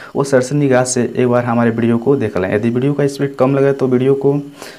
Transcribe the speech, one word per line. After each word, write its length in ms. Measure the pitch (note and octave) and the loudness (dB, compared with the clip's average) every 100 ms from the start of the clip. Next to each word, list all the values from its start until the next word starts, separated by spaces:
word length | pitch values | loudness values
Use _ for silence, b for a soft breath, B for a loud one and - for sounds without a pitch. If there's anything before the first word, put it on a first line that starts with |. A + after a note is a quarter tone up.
| B - | B -4
वो 80 | |
सरसरी 340 | C#3 C3 B2+ D3 | 0 0 0 0
निगाह 260 | C#3 B2+ | 2 2
से 300 | B2+ B2 A#2 - | 0 -2 -2 0
एक 100 | B2 | 2
बार 180 | B2 A#2+ | 2 0
हमारे 240 | A#2 A#2 | 0 0
video 280 | A#2 A#2 A#2 | 2 0 2
को 180 | C3 C#3 | 2 0
देख 220 | G#2+ G2+ | 0 -2
लें। 180 | F#2 G#2+ | -2 0
यदि 140 | A#2 | 0
video 240 | B2 C#3 | 0 0
का 140 | C#3+ C#3+ | 0 -2
speed 280 | C#3+ C#3 - | -2 -6 -2
कम 200 | C3 C#3 | 0 2
लगे 180 | C#3 | 0
तो 140 | C#3 C3 | 0 0
video 260 | B2 C3 | 2 2
को, 200 | C#3 C#3 C#3+ C#3+ B B | 2 0 -2 -4 B B